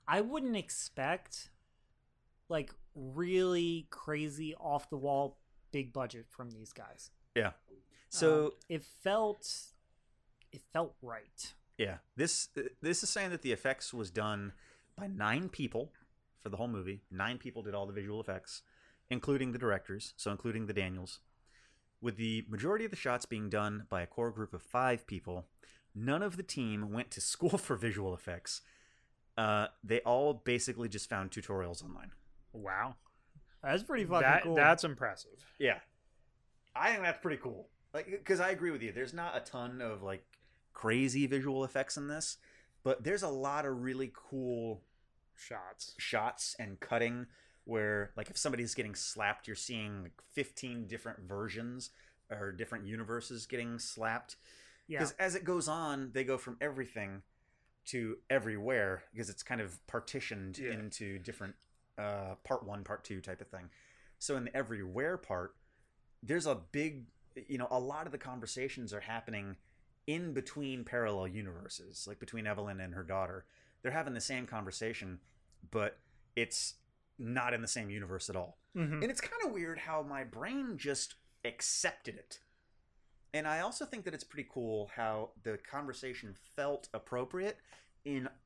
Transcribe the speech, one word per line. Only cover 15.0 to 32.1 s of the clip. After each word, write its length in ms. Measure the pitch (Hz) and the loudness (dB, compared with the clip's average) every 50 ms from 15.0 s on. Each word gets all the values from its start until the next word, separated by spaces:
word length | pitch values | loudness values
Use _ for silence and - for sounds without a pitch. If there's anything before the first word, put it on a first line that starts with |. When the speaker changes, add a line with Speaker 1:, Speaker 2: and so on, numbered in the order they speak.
| 202 196 | -6 -4
Speaker 2:
nine 400 | 196 190 104 107 120 151 185 180 | -2 2 4 4 4 4 2 -2
people 420 | - - 139 120 - 113 139 - - - - _ _ _ _ _ _ _ | -4 -2 -2 0 0 -2 -2 -4 -8 -20 -20 _ _ _ _ _ _ _
for 80 | - 110 | -10 -6
the 80 | 98 | -4
whole 120 | 95 120 123 | -2 -2 -2
movie. 340 | 113 98 90 95 101 101 - - | -2 -4 -4 -4 -6 -8 -10 -8
Nine 260 | 92 92 98 113 123 | -4 -2 -2 -2 -2
people 260 | 123 - 127 - 113 98 | -4 -8 -8 -8 -8 -6
did 120 | 104 98 | -4 -4
all 120 | 101 98 | -4 -4
the 60 | 101 98 | -4 -4
visual 280 | 104 98 104 104 110 | -6 -4 -4 -4 -4
effects, 420 | 110 - 92 92 - - - - - _ _ _ - - _ _ _ - | -4 -4 -4 -6 -6 -10 -14 -14 -14 _ _ _ -20 -20 _ _ _ -4
including 420 | 127 120 - 147 139 131 131 127 117 | -4 -2 2 4 4 4 4 2 0
the 60 | 120 | 2
directors, 560 | 123 110 98 95 - - 95 107 - - - | 2 4 2 2 0 -4 -6 -6 -6 -10 -8
so 140 | - - 104 | -4 -2 -2
including 360 | 101 - - 117 107 113 110 | -2 0 0 -2 -2 0 -2
the 60 | 101 98 | -2 0
Daniels, 480 | 104 95 90 92 92 90 - - - _ _ _ _ _ _ _ - - - _ _ _ _ _ - | 0 2 0 0 -4 -6 -8 -10 -14 _ _ _ _ _ _ _ -20 -20 -20 _ _ _ _ _ -4
with 160 | 117 120 101 | -2 -2 0
the 280 | 107 113 113 113 113 113 107 | 0 0 0 0 0 -2 -2
majority 380 | 107 101 131 175 208 214 226 | -4 0 2 2 2 2 2
of 40 | 208 | 0
the 60 | 190 | -4
shots 300 | - - 131 123 123 - | -2 0 2 2 0 0
being 240 | - 117 107 107 101 | -2 -4 -2 -2 0
done 360 | 107 104 104 104 104 104 110 - | 2 2 2 2 0 -2 -4 -2
by 100 | 98 90 | -2 -2
a 60 | 87 | -2
core 240 | - - 120 117 117 104 | -2 -2 0 0 0 0
group 220 | 110 107 - - | -2 -4 -4 -4
of 80 | 87 - | -8 -6
five 440 | - - 123 131 127 123 113 - | 0 2 4 6 6 4 2 0
people. 400 | - 101 87 - 90 90 90 87 - _ _ - - - - _ _ - 101 | -4 -6 -6 -4 -4 -6 -6 -6 -10 _ _ -20 -20 -20 -20 _ _ -8 -4
None 240 | 113 131 143 170 202 | 0 2 2 2 2
of 140 | 196 175 | 0 -2
the 60 | 185 180 | -4 -6
team 500 | - - 143 120 110 107 104 107 104 104 | -6 -2 -2 0 0 0 0 -2 -2 -2
went 180 | 120 123 - - | -2 -2 -4 -4
to 80 | - | -4
school 360 | - - - - 170 170 170 - | -2 -2 0 2 2 4 4 4
<laughs> 0 | |
for 160 | - - 131 | 2 2 0
visual 380 | 95 117 113 95 104 98 92 90 | 2 2 0 0 2 0 -2 -2
effects. 480 | - - - 85 87 - - - - - - - - - - _ _ _ _ _ _ _ _ - | -2 -4 -6 -6 -6 -6 -6 -6 -6 -8 -12 -20 -20 -20 -20 _ _ _ _ _ _ _ _ 0
Uh, 300 | 113 110 107 104 104 107 - - _ - | 2 4 6 6 4 4 2 -2 _ 0
they 160 | 98 113 120 | 2 2 4
all 320 | - 117 120 127 143 151 139 | 6 6 6 6 6 6 4
basically 540 | 107 - 123 123 113 - 127 117 117 117 107 | 2 2 2 2 2 2 0 -2 -2 -2 -2
just 200 | 101 101 - - | -2 -4 -4 -2
found 200 | 117 98 95 92 | -2 -2 -2 -2
tutorials 520 | - 107 - - 98 95 90 87 87 - - | -4 -6 -4 -2 0 0 0 -2 -4 -6 -8
online. 280 | 87 90 - - - | -10 -10 -10 -10 -14